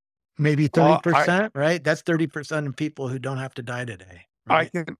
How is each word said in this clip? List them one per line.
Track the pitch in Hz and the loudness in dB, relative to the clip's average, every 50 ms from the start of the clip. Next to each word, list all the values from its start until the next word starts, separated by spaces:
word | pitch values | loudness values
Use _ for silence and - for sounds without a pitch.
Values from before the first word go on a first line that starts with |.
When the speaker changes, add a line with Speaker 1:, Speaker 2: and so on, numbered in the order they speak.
| _ _ _ _ _ _ _ - | _ _ _ _ _ _ _ 0
Speaker 1:
maybe | 147 151 151 143 156 139 - | 2 2 4 4 2 2 4
Speaker 2:
Well, | 165 160 | 4 6
I | 151 - - | 6 6 4
Speaker 1:
thirty | - 175 160 | 4 2 4
percent, | 143 147 - 175 185 214 214 - | 4 4 4 2 2 0 -2 -2
right? | 139 143 156 175 170 131 | -2 0 0 0 0 0
That's | 151 165 156 | -2 -2 0
thirty | - - 170 156 165 | 0 0 0 0 0
percent | 147 - 156 143 - 160 151 147 | -2 -4 -6 -8 -6 -4 -4 -4
of | 139 123 | -4 -6
people | - 151 151 151 - 135 127 | -6 -6 -6 -6 -6 -8 -6
who | 127 131 | -6 -6
don't | 123 131 135 131 | -6 -6 -6 -6
have | 131 131 - | -8 -8 -10
to | - | -12
die | 120 120 123 123 127 | -10 -8 -8 -8 -8
today, | 120 107 92 92 95 90 87 - _ _ _ _ - | -10 -10 -14 -16 -20 -20 -20 -20 _ _ _ _ 0
Speaker 2:
I | 165 | 0
Speaker 1:
right? | 156 165 - | 0 0 0
Speaker 2:
can, | - 175 160 - 147 - | -4 -6 -6 -6 -10 -6